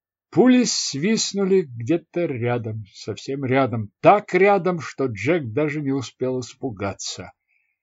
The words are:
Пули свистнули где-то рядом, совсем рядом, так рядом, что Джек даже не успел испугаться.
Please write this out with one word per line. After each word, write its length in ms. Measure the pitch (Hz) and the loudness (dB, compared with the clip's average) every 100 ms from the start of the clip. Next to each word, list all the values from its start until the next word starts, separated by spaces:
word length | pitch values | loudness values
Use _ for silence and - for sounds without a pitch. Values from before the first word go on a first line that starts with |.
| _ _ _ | _ _ _
Пули 360 | 160 247 247 233 | 4 6 6 4
свистнули 960 | - - 139 180 220 - 196 190 190 | -2 -4 -2 0 0 -2 -2 2 2
где-то 640 | 151 117 117 170 - 175 170 | 0 -6 -2 -2 -2 -4 -4
рядом, 580 | 127 120 123 113 107 107 | -2 -2 -2 -4 -8 -12
совсем 520 | - - 98 - 139 135 | -14 -12 -10 -8 -6 0
рядом, 460 | 131 131 113 104 _ | 2 2 -2 -6 _
так 320 | 156 202 - | 6 6 4
рядом, 480 | 180 196 202 170 175 | 2 4 4 0 -4
что 240 | 123 - 135 | -6 -4 -4
Джек 480 | 101 117 175 127 | -2 -2 -2 -2
даже 280 | 110 151 147 | -2 -2 -2
не 120 | 139 | -4
успел 480 | 135 123 - 127 127 | -4 -6 -6 -4 -4
испугаться. 880 | 120 - 135 95 98 98 - - 90 _ _ _ _ _ | -8 -10 -10 -6 -8 -6 -10 -12 -14 _ _ _ _ _